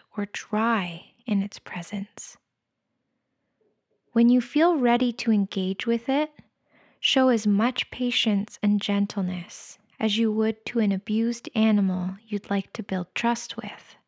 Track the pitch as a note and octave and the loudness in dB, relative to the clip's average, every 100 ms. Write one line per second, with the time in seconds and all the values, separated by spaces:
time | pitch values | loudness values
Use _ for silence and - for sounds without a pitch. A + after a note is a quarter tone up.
0 | - - G3+ - - G#3+ A3+ A3 F3+ E3 | -12 -8 -8 -8 -6 -2 0 0 -2 -10
1 | - _ - G3+ G3+ - - F3 E3+ G3+ | -16 _ -4 -2 -2 -8 -12 -12 -8 -8
2 | G3 - - - _ _ _ _ _ _ | -10 -12 -18 -20 _ _ _ _ _ _
3 | _ _ _ _ _ _ _ _ _ _ | _ _ _ _ _ _ _ _ _ _
4 | _ A#3 A#3+ B3 A#3+ D4 E4+ D#4+ A#3+ A#3+ | _ 4 6 4 2 2 4 4 2 2
5 | B3 A#3 A#3 G#3+ G3 G3 F#3 F#3+ A#3 A#3 | 2 -2 0 2 2 -2 -4 -4 -2 -2
6 | B3 C#4 D4+ - - _ _ _ _ _ | 0 -2 -2 -6 -20 _ _ _ _ _
7 | - C4+ C4 A#3 G#3 G3+ A#3 - - - | -2 4 4 4 2 2 2 -2 -8 -4
8 | B3 B3 A3+ G3+ G3+ - G#3 G3+ - G3+ | -2 0 0 0 -2 -2 0 2 2 0
9 | G3+ - F#3 F3+ E3+ - - - _ - | 0 -2 -4 -4 -10 -16 -20 -20 _ -4
10 | A3 G3+ A3+ G#3+ A3 A3 - A#3 G#3 G3 | -2 0 0 2 0 -2 -4 0 2 0
11 | - G#3+ A#3 A#3 - - A3 G#3 F#3+ F3+ | 0 0 0 -2 -6 0 4 4 2 0
12 | F3+ F#3+ - G3+ - G3+ - - G3+ F#3 | -4 -8 -6 -6 -2 -4 -4 -8 -6 -4
13 | F3+ - A#3 A#3 - - - - - - | -4 -4 -2 -2 -6 -10 -12 -12 -20 -20